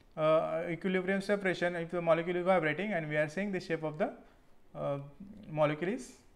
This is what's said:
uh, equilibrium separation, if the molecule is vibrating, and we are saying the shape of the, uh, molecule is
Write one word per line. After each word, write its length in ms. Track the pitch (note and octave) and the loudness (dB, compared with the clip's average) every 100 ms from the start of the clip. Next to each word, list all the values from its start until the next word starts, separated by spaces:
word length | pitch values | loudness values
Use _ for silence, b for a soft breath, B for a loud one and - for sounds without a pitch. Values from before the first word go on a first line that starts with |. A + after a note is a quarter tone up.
| - - | -14 0
uh, 440 | D#3 D#3 D#3+ D#3+ F3 | 4 4 4 -2 -4
equilibrium 500 | E3 G3 F#3 F3+ G3 | -4 0 0 0 0
separation, 560 | F#3+ G3+ F#3+ E3+ F3 F3 | 0 0 0 0 0 -2
if 140 | E3 | -4
the 100 | F3+ | 0
molecule 360 | E3+ E3 E3+ F3 | 4 4 2 0
is 80 | |
vibrating, 480 | F3 F#3 D#3 D3 G#3+ | 4 4 4 0 -2
and 140 | F3+ D#3 | -2 0
we 80 | D3+ | 0
are 120 | D3+ | 0
saying 240 | F#3+ G#3 | -2 -4
the 80 | F#3 | -4
shape 220 | F3 D#3+ | -4 -4
of 160 | D#3 D3+ | -4 -2
the, 120 | B3+ - - b b b - | -4 -4 -18 b b b -18
uh, 240 | D3+ D3 C#3+ C#3+ - - - - | -8 -4 -4 -6 -16 -18 -16 -6
molecule 420 | D3+ D3 D3+ F3 | 2 2 2 -2
is 200 | B3+ - - - | -4 -6 -18 -20